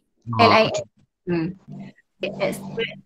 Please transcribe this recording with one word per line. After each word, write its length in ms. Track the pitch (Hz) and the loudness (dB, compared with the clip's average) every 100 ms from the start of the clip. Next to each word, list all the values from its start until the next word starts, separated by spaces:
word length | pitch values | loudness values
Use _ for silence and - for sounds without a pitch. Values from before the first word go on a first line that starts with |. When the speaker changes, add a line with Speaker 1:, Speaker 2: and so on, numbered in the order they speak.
| _ _ 117 117 | _ _ -4 4
Speaker 1:
Ah, 60 | |
Speaker 2:
L 100 | 220 | 6
I 120 | 214 220 | 6 4
M. 40 | |
Speaker 1:
okey. 120 | - - _ _ _ 180 | -2 -8 _ _ _ -4
Speaker 2:
Hmm. 200 | 170 165 - - - - - _ _ | -2 -2 -8 -16 -18 -18 -20 _ _
X 400 | 622 - 587 - | -8 -4 -4 -4
squared 400 | - 453 466 - | -8 -8 -8 -10